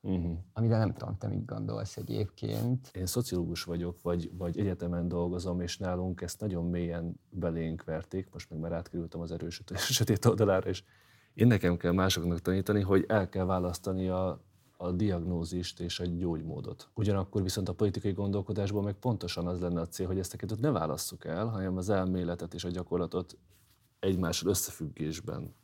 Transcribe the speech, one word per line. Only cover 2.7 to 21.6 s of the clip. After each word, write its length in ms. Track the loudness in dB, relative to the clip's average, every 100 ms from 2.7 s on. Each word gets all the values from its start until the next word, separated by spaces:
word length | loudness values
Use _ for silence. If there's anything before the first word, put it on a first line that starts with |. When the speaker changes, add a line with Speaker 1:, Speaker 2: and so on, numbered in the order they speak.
| 0 -4
Speaker 1:
Én 120 | -6 -2
szociológus 580 | -2 0 0 -2 -4
vagyok, 380 | -4 -4 -4 -4
vagy, 300 | 0 0 -2 -4
vagy 220 | -4 0
egyetemen 480 | 0 0 -2 -2 0
dolgozom, 540 | 0 0 -2 -2 -2
és 160 | -2 -4
nálunk 440 | -2 -2 -2 -4
ezt 180 | -6 -4
nagyon 260 | -2 0 0
mélyen 540 | 0 0 -2 -4 -8 _
belénk 540 | -4 -2 0 -2 -4
verték, 460 | -4 -6 -4 -6 -6
most 160 | -12 -10
meg 100 | -6
már 120 | -4
átkerültem 500 | -4 -4 -6 -6 -6
az 100 | -6
erő 180 | -6 -6
sötét, 280 | -8 -8 -4 0
<laughs> 100 | 2
sötét 280 | 4 6 6
oldalára, 440 | 6 6 6 2
és 140 | -4 -8 _ _ _ _
én 140 | 6 8
nekem 300 | 8 6 4
kell 140 | 2
másoknak 480 | 4 4 4 0 0
tanítani, 420 | 2 2 4 2
hogy 240 | 6 4 6
el 220 | 2 2
kell 160 | 0 2
választani 600 | 2 0 -2 -4 0 0
a, 340 | 0 0 -2 -12 _ _ _
a 140 | -2
diagnózist 880 | 2 2 2 0 -2 -2 -4 -4 -6
és 200 | -6 -2
a 60 | -2
gyógymódot. 840 | 0 0 -2 -4 -6 -8 -10 -12 -2
Ugyanakkor 480 | 2 2 2 0
viszont 260 | 0 0 -2
a 40 |
politikai 380 | 2 2 2 -2
gondolkodásból 680 | 0 0 0 -2 -2 0 0
meg 120 | -2
pontosan 540 | -2 -2 -2 -2 -2 -2
az 120 | 0
lenne 220 | 0 0
a 60 | -2
cél, 200 | -4 -2
hogy 120 | -2
ezt 140 | -4
a 40 | -6
kettőt 220 | -6 0
ne 80 | 0
válasszuk 540 | 2 0 -2 -4 -8 -6
el, 220 | -2 -2
hanem 300 | 0